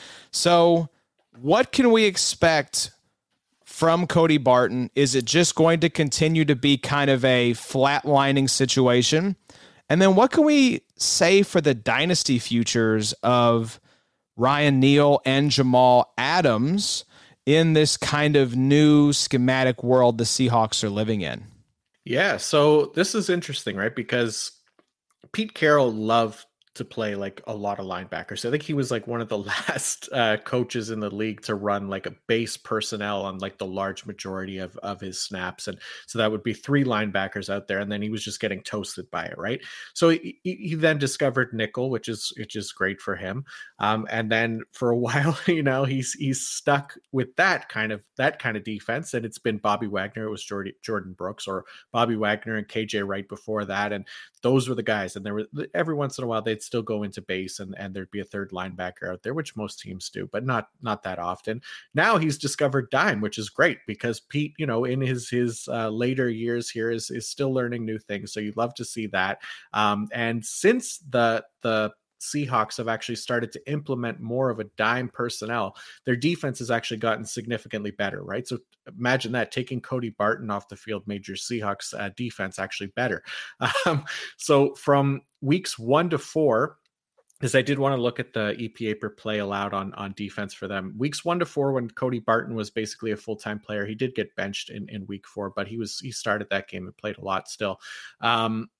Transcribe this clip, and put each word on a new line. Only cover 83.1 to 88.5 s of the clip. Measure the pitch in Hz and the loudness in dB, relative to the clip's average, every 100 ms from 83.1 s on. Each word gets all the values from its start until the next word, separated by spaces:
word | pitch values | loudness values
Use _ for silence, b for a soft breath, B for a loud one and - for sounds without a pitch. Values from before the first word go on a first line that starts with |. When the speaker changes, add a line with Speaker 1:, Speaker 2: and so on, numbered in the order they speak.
| 92 B B B - | -4 B B B -6
Speaker 2:
<laughs> | 123 554 | -4 0
Um, | 523 147 B B B - | 0 0 B B B -8
so | - 139 139 | 2 4 4
from | - - 143 139 139 - _ | 0 2 2 2 -2 -8 _
weeks | 135 180 - - | 0 0 -2 -6
one | 113 147 175 | 0 2 2
to | 156 | -2
four, | - 156 147 113 151 - _ _ _ _ _ _ | -4 0 2 2 0 -6 _ _ _ _ _ _
'cause | 135 | 0
I | 131 | 2
did | 127 139 | 2 0
wanna | 139 131 | 0 0
look | 120 - | -2 -4
at | 120 | -6
the | 113 104 | -4 -4